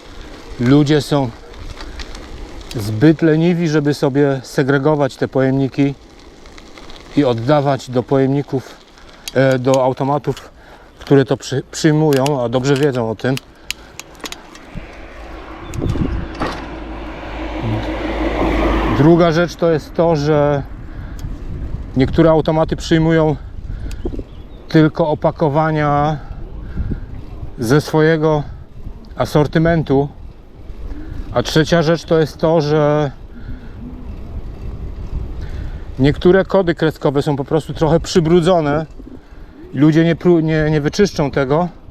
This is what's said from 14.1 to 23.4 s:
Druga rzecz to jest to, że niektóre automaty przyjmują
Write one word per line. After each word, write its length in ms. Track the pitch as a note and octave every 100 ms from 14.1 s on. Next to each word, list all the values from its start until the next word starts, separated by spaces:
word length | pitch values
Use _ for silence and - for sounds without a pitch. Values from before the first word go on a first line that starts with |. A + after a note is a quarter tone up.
| - - - - - - - - - - - - - - - - - - - - - - - - - - - - - - - - - D#4+ - A2+ A2 - D#4 - - D#4+ - - - - - - -
Druga 340 | D3 E3+ E3+
rzecz 240 | D#3+ F3 -
to 160 | E3+
jest 220 | D#3 -
to, 220 | - E3+ D#3
że 480 | C#3+ D3 D3 C#3+ - - - - - - - - - - - - - C3
niektóre 320 | C3 - E3
automaty 460 | D#3+ D3 D#3 D#3+ D#3+
przyjmują 600 | - E3 D#3+ E3 D#3 C#3+